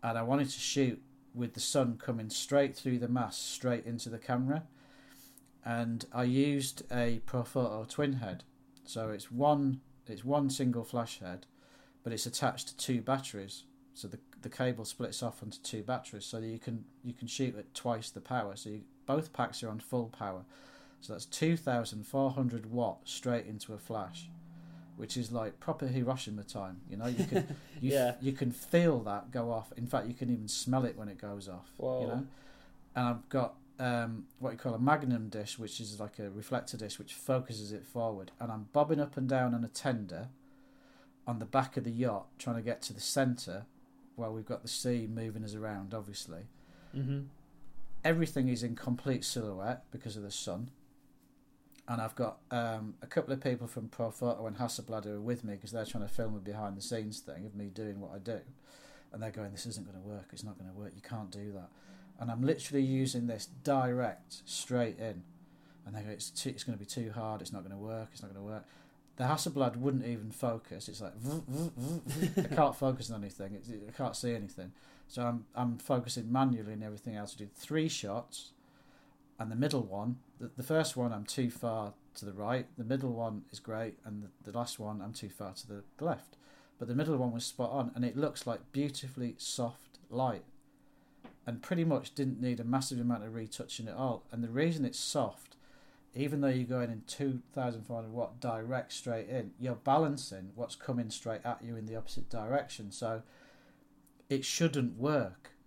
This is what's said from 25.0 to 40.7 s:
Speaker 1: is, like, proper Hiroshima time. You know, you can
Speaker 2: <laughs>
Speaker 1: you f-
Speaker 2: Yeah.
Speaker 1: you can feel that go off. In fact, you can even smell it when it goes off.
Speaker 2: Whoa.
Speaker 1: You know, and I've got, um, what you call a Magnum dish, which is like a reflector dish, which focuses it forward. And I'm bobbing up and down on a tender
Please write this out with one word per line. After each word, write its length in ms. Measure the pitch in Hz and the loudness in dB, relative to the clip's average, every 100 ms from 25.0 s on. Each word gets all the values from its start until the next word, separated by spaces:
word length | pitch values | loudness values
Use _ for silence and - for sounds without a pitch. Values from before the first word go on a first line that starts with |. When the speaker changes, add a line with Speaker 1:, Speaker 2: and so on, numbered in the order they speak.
| 110 127 | -4 -2
Speaker 1:
is, 140 | 113 | 0
like, 300 | 117 110 - | 0 -2 -4
proper 260 | - 160 135 | -2 0 2
Hiroshima 580 | 127 123 131 - 104 | 4 4 2 0 -6
time. 360 | 101 107 95 92 - | -6 -4 -4 -6 -8
You 80 | 98 | -2
know, 100 | 120 | 0
you 180 | 120 | 2
can 320 | 180 - 135 147 | 4 4 2 -6
Speaker 2:
<laughs> 160 | - - | -10 -2
Speaker 1:
you 100 | 131 | 4
f- 40 | |
Speaker 2:
Yeah. 200 | 139 123 120 | 6 6 4
Speaker 1:
you 120 | 131 | 0
can 200 | 135 131 | 2 0
feel 480 | 120 - 170 170 135 | 0 4 6 8 6
that 320 | 107 101 - | 2 -2 -2
go 180 | 127 117 | -2 0
off. 200 | 113 104 - | -2 -4 -6
In 100 | 120 | 0
fact, 200 | 131 104 | 0 0
you 80 | |
can 160 | 120 123 | -2 2
even 180 | 120 107 | 2 0
smell 360 | - - 131 | -2 2 4
it 120 | 123 - | 4 0
when 120 | 107 | -8
it 100 | 92 | -8
goes 300 | 104 101 98 | -8 -8 -8
off. 240 | 90 - - | -10 -12 -4
Speaker 2:
Whoa. 240 | 127 127 | 0 0
Speaker 1:
You 60 | 131 | 0
know, 200 | - 135 - - - - - - - | 0 -2 -8 -18 -20 -20 -20 -6 0
and 100 | 123 | 2
I've 220 | 117 - | 0 0
got, 260 | 135 120 - - - | 2 2 -2 -20 -2
um, 460 | 127 120 117 113 - - | 0 2 0 -4 -8 -6
what 100 | 127 | -4
you 80 | 117 | -2
call 160 | 131 | -2
a 40 | 113 | 4
Magnum 480 | 127 147 139 120 110 | 6 6 6 2 0
dish, 280 | 107 104 - | -4 -6 -6
which 220 | 110 - | -6 -6
is 200 | 110 104 | -8 -6
like 180 | 107 - | -8 -6
a 120 | 104 | -8
reflector 460 | 98 104 123 - - | -6 -2 -2 -2 -6
dish, 220 | 107 - | -6 -8
which 160 | - | -10
focuses 560 | - - 131 123 110 104 | -10 2 2 2 -6 -6
it 140 | 104 - | -8 -6
forward. 460 | 123 113 104 95 - | -2 0 0 -8 -8
And 100 | 120 | -6
I'm 160 | 110 107 | -4 2
bobbing 260 | 143 147 156 | 6 6 6
up 180 | 143 143 | 2 2
and 120 | 131 | 4
down 260 | 131 123 | 6 6
on 80 | 120 | 4
a 60 | 117 | 0
tender 600 | - 143 117 101 85 120 - - - - | 0 2 2 0 -6 -8 -12 -20 -20 -20